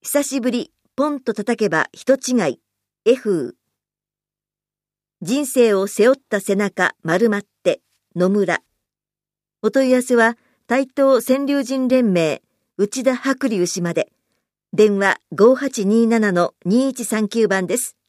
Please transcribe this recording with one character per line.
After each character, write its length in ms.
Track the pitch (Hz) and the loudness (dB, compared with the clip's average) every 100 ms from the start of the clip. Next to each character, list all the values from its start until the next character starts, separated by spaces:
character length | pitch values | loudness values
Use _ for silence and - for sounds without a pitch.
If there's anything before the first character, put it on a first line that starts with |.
久 220 | - 285 | -4 -4
し 180 | 285 269 | -4 -4
ぶ 100 | 240 | -4
り、 200 | 240 - _ _ - | -4 -8 _ _ -4
ポ 140 | 277 | -4
ン 100 | 277 | -4
と 140 | - | -8
叩 240 | 214 202 233 | -6 -6 -2
け 120 | 208 | -2
ば 200 | 160 - | -2 -4
人 220 | - - 269 | -8 0 0
違 360 | - 247 160 | 0 -2 -2
い、 80 | - _ _ _ _ 214 | -4 _ _ _ _ 0
F。 500 | 247 220 175 131 - _ _ _ _ _ _ _ _ _ _ _ _ _ _ _ _ | 0 0 -2 -4 -10 _ _ _ _ _ _ _ _ _ _ _ _ _ _ _ _
人 240 | 170 269 285 | -4 -4 -2
生 280 | 262 233 | 2 2
を 140 | 196 202 | 2 -2
背 220 | - 226 | 2 2
負 60 | 269 | 2
っ 20 | |
た 240 | _ 208 | _ -6
背 140 | 202 196 | -2 -2
中 400 | 202 - 180 - | -2 -2 -4 -4
丸 260 | 165 175 226 | -2 0 0
ま 100 | 202 | -2
っ 60 | - _ | -8 _
て、 180 | 180 - _ _ _ 170 | -2 -2 _ _ _ -2
野 140 | 185 | 0
村。 320 | 202 185 170 _ _ _ _ _ _ _ _ _ _ | 0 0 -4 _ _ _ _ _ _ _ _ _ _
お 100 | 220 | -2
問 180 | 262 262 | 0 2
い 40 | |
合 40 | 254 | 0
わ 40 | |
せ 140 | 247 240 | 2 2
は、 220 | 226 233 _ _ _ | 2 0 _ _ _
台 200 | 247 262 | -2 -2
東 380 | - 269 254 - | 0 2 2 2
川 200 | 262 277 | -2 0
柳 180 | 285 | -2
人 240 | 233 269 254 | -2 -4 0
連 240 | 254 233 | 2 2
盟、 300 | 180 160 - _ _ _ - | 2 0 -4 _ _ _ -4
内 260 | 208 262 | -4 0
田 120 | 262 254 | -2 -2
白 320 | 269 262 262 | -4 -2 -2
龍 180 | 208 175 | -2 -2
氏 160 | - | -4
ま 120 | 170 | -4
で。 180 | - - _ _ _ _ _ _ | -4 -6 _ _ _ _ _ _
電 240 | - 214 196 | 2 4 4
話 220 | 196 - _ | 0 -2 _
五 240 | 151 214 254 | 4 4 4
八 300 | 277 247 190 | -2 -2 0
二 220 | 220 226 | 2 2
七 240 | 226 214 | 2 2
の 220 | 175 175 _ | 0 -2 _
二 240 | 175 226 269 | -2 0 0
一 140 | 254 | -4
三 240 | 226 220 208 | -6 -4 -2
九 200 | 233 214 | 0 0
番 200 | 190 185 | 0 -2
で 100 | 240 | -4
す。 200 | - _ | -6 _